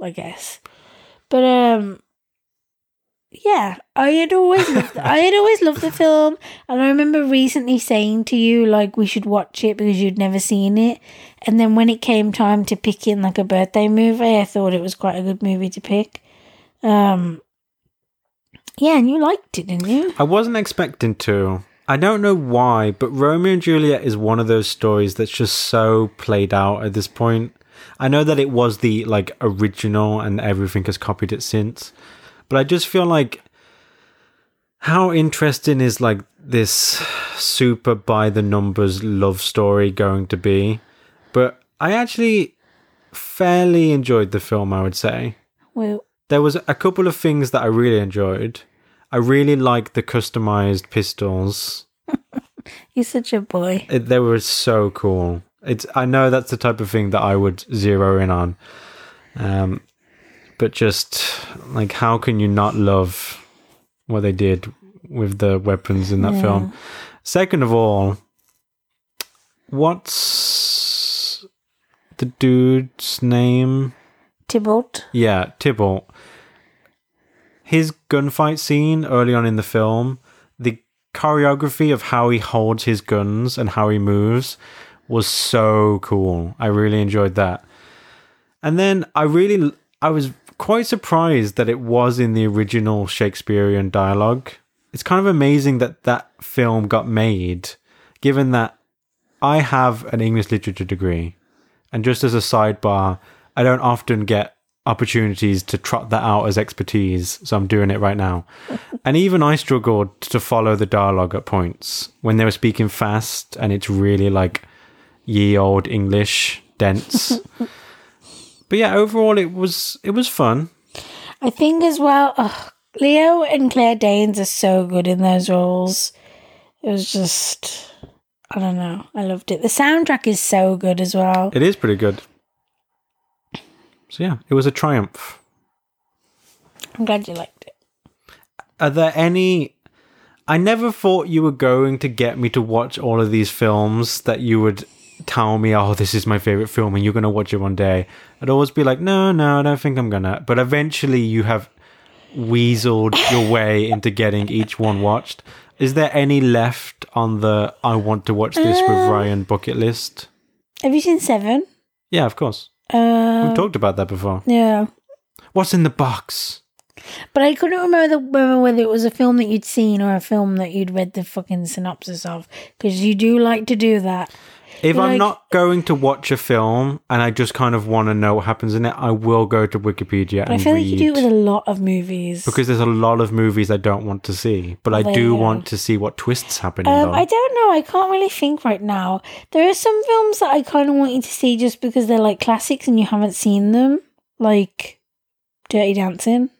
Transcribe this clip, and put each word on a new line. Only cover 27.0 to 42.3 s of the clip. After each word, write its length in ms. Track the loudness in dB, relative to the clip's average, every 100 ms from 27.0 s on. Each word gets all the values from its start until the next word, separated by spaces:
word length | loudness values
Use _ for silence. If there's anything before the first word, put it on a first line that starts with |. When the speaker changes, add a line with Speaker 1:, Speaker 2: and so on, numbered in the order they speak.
| -6
Speaker 2:
point. 440 | -2 0 0 -4 -12 _ -20 -20 -6
I 100 | 0
know 140 | 2
that 140 | 2 2
it 120 | 2
was 280 | 2 0 2
the, 260 | 0 0
like, 280 | 0 -2 -2 -4
original 800 | -4 0 -2 -2 -2 0 0 -2
and 200 | -2 -4
everything 440 | -2 -2 -2 -2
has 140 | -4 -4
copied 340 | -6 -6 -6
it 100 | -6
since, 500 | -4 -2 -2 -6 -18 -20 -20 -20 -20 _ _
but 100 | -2
I 60 |
just 240 | 0 0 0
feel 160 | 0 2
like, 360 | 2 0 -4 _ _ _ _ _ _ _ _ _ _ _ _ _ _
how 340 | 0 2 2
interesting 680 | 2 0 0 0 0 0 2
is, 200 | 2 2
like, 200 | 0 0 -6 _
this 640 | -4 0 0 0 0 -2 -6 -8 -10 -6
super 580 | -6 0 0 2 -2
by 340 | -2 0 0 0
the 120 | 0
numbers 600 | 0 0 0 0 0 0
love 360 | -4 0 0 0
story 500 | -4 0 2 2 2
going 360 | 0 0 0 -2
to 80 | -2
be? 440 | 0 2 0 -4 -10 _ _ _ _
But 300 | 0 0 -2 _ _
I 120 | -2
actually 600 | -2 -2 -2 0